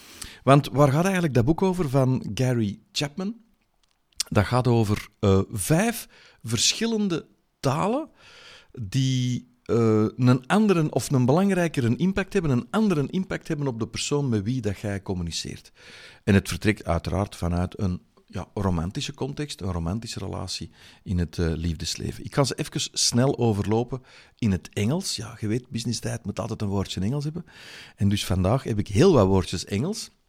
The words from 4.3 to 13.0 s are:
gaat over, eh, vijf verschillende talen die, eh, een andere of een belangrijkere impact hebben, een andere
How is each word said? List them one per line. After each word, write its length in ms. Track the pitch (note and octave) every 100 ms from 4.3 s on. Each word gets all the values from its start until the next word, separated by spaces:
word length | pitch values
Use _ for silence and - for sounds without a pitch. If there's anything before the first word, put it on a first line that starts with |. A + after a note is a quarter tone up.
| - G2
gaat 220 | B2 B2
over, 400 | A#2 G#2 G#2 - -
eh, 220 | G#2 F#2+ G2
vijf 560 | A2 - D#3+ A3+ A3+ - - - _
verschillende 840 | A#2 A2+ - - A3+ A3+ G3+ D#3+ - _ _ _
talen 500 | C#3 C#3 F3+ B3+ D#4+ _ - - - - _ -
die, 680 | G#2 C3 C3 C3 B2 B2 - _
eh, 420 | - G#2 A2+ A2 G#2+ -
een 320 | B2+ C3 -
andere 440 | F#3 A3 F3 D3+
of 200 | - -
een 140 | C#3 B2
belangrijkere 680 | D3+ G3 F#3 E3+ - A#2 A#2+
impact 380 | F3+ G3 F#3
hebben, 180 | G3+ E3
een 160 | B2 -
andere 380 | G3+ A3 E3